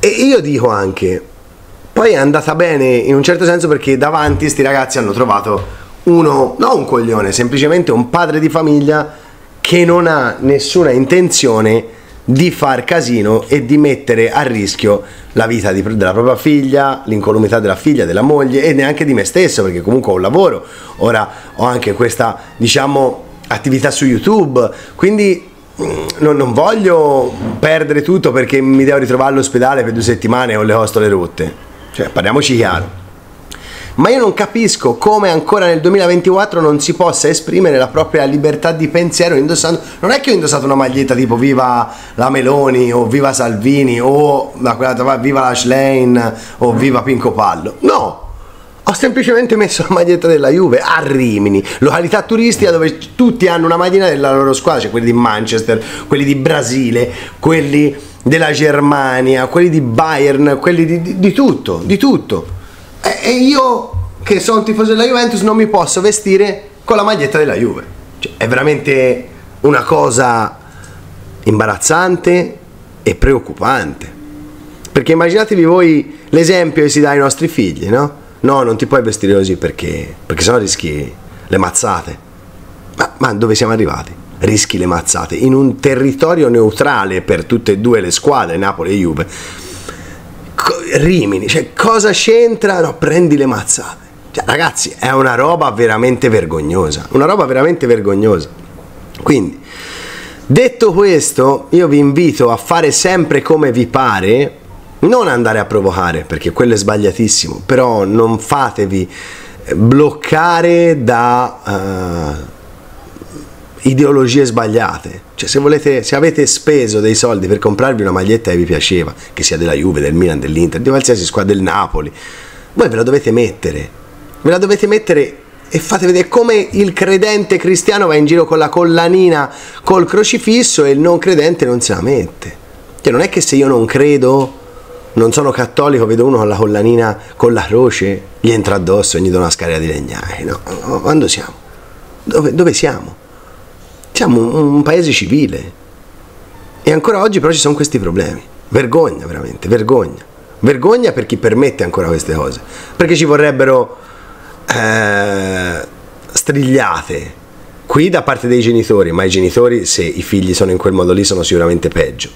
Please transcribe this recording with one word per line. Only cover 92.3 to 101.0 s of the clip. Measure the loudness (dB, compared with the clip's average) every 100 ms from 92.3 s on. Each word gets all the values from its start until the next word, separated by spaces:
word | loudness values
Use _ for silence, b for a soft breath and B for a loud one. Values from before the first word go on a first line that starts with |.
| 4 4 2 -2 0
No, | -2
prendi | -2 0 2 2 2
le | 2
mazzate. | -2 -4 -6 -6 -16 -20 -20 -14
Cioè, | -10
ragazzi, | -4 -2 -2 -4 -8 -6
è | -2
una | 2 2 2
roba | 0 2 0
veramente | 0 0 2 0 2 2
vergognosa, | 0 0 -4 -2 -2 -2 -4 -2
una | 0 2
roba | 0
veramente | 0 0 0 0 0
vergognosa. | 2 2 0 2 0 -2 -16 -20 -20 -20 -20 -20 -10
Quindi, | -4 -2 -2 -8 B B B B B B B B
detto | -2 2 2 2 0
questo, | 4